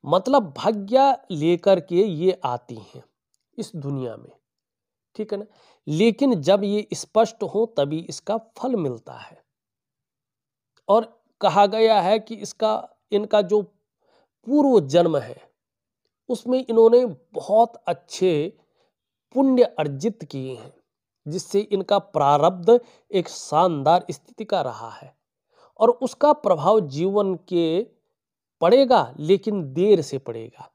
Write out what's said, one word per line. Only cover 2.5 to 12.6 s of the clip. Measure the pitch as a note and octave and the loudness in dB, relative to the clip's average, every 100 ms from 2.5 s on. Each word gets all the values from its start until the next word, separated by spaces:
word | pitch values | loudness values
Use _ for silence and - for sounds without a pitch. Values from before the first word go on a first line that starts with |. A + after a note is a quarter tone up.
| B2 - A2+ | -6 -10 -20
हैं | G2+ C3 _ _ _ _ _ - | -18 -20 _ _ _ _ _ -14
इस | G#3+ E3 | -12 -10
दुनिया | C#3 C#3 B2+ G#2+ | -8 -8 -8 -12
में, | - _ _ _ _ _ _ _ _ - | -20 _ _ _ _ _ _ _ _ -14
ठीक | G#3+ | -10
है | G3 | -10
ना? | G#3+ _ _ _ - | -12 _ _ _ -8
लेकिन | D3+ A3+ - C#4 G#3 | 0 0 2 0 0
जब | C#3 G3 | 2 0
ये | G3+ G#3 G#3 | 0 -4 -6
स्पष्ट | - - A3 A3+ - | -12 -4 0 0 -4
हो | F#3 G3+ A3+ - | -6 -4 -4 -2
तभी | C#3 D#3 | -4 -4
इसका | F3 - - A3 | -10 -14 -8 -8
फल | A3 - C4 A#3 | _ -10 -6 -4
मिलता | D3 A#2 - | -4 -8 -16
है। | B1 - - _ _ _ _ _ _ _ _ _ _ _ _ _ _ - | -20 -20 -20 _ _ _ _ _ _ _ _ _ _ _ _ _ _ 0
और | G#3+ A3+ _ _ _ | 0 0 _ _ _
कहा | G3 E3+ G3+ | 0 4 2
गया | A3 A3 G#3+ | 4 2 4
है | F3 G#3+ | 2 -2
कि | G#3+ A3 | -2 -16
इसका, | G3+ - | -16 -4